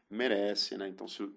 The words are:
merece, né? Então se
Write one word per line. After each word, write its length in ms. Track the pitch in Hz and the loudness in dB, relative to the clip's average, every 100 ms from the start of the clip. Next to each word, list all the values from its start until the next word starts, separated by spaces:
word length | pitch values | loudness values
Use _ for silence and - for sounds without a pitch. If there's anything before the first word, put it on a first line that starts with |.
| _ | _
merece, 640 | 104 127 101 101 101 - 101 | 0 4 4 4 2 -2 -4
né? 120 | 98 | -6
Então 200 | 95 95 | -6 -10
se 180 | - 101 | -6 -8